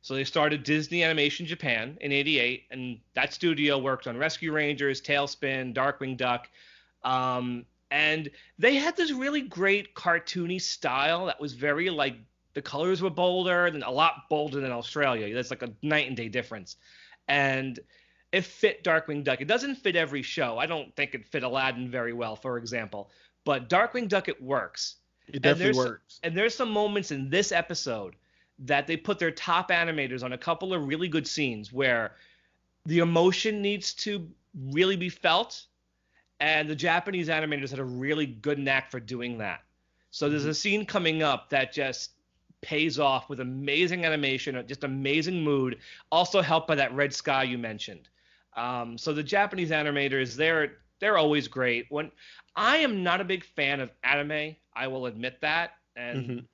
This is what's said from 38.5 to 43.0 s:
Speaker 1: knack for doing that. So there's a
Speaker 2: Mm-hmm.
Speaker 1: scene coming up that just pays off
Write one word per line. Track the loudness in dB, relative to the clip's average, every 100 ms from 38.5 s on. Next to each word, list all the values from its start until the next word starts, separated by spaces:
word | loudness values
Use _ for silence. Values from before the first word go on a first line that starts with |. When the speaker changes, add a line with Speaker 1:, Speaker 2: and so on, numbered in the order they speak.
| -2
Speaker 1:
knack | 2 0 -2
for | -10
doing | -8 -8 -6 -6
that. | -6 -8 _ _ _ _ _
So | -2 0
there's | 2 0
a |
Speaker 2:
Mm-hmm. |
Speaker 1:
scene | 0 0 0 0
coming | 0 2 2
up | 2 0 0
that | 0 0
just | -2 -4 -4 -10 _ _ _ _ _
pays | -6 0 0
off | 4